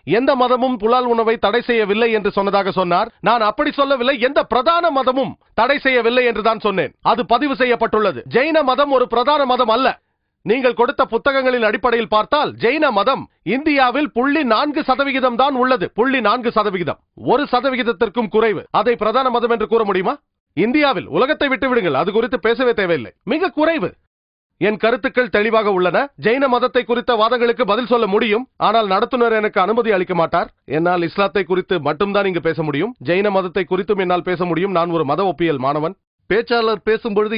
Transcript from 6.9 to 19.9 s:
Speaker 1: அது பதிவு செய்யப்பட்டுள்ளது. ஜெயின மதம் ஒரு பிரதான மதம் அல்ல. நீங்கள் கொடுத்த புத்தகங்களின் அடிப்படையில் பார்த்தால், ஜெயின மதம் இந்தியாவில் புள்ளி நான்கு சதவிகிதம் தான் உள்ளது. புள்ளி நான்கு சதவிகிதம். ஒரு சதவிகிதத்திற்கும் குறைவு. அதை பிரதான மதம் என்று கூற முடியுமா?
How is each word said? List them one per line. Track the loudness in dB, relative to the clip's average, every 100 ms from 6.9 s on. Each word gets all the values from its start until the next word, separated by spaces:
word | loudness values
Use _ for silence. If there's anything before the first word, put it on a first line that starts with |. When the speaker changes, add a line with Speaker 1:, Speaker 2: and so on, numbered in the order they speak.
| -2
Speaker 1:
அது | -2 0 2
பதிவு | 0 0 0
செய்யப்பட்டுள்ளது. | 0 0 0 0 0 -2 -2
ஜெயின | 0 2 2
மதம் | 2 2 2 2
ஒரு | 0
பிரதான | 0 2 2 2
மதம் | 0 2
அல்ல. | 2 0 -2 _ _ _ _ -2
நீங்கள் | 0 2 2
கொடுத்த | 0 0 -2
புத்தகங்களின் | 0 0 0 2 2 0
அடிப்படையில் | 0 0 0 0
பார்த்தால், | 0 2 0 0 -2
ஜெயின | 0 2 0
மதம் | 2 0 -2 -4 _ -4
இந்தியாவில் | -2 0 2 2 0 -2
புள்ளி | -2 0 0
நான்கு | 0 0 0 -2
சதவிகிதம் | -2 0 0 0 0 0
தான் | 0
உள்ளது. | 0 0 0 -2
புள்ளி | -2 0 2
நான்கு | 0 0 -2
சதவிகிதம். | -2 -2 -2 -4 -8 _ -10
ஒரு | 0 0 0
சதவிகிதத்திற்கும் | -2 -2 -2 -2 -2 -2 -2 -2
குறைவு. | 0 0 0 -2
அதை | -2 0 0
பிரதான | 0 0 0
மதம் | 0 0
என்று | 0 0
கூற | 0
முடியுமா? | 0